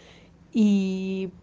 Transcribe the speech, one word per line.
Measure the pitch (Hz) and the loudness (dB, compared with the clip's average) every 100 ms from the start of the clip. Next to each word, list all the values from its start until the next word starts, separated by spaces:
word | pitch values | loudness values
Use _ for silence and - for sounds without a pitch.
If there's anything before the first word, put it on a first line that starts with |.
| - - - - - 233 | -20 -20 -20 -20 -6 2
y | 208 202 190 190 190 190 190 - | 4 4 0 -4 -4 -6 -6 0